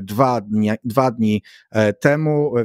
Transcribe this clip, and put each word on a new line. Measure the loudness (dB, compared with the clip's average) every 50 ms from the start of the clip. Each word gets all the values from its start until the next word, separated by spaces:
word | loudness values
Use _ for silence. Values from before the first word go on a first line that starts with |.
| -2
dwa | -2 0 0 0 2 0 -2
dni, | -4 -2 -2 0 0 0 -2 -2 -6
dwa | -4 0 0 0 0
dni, | 0 0 0 0 0 0 -4 -6 -20 -20 _ _
e, | -2 0 2 2 0
temu. | 0 0 0 0 2 0 0 0 0 0 0 0 -2 -2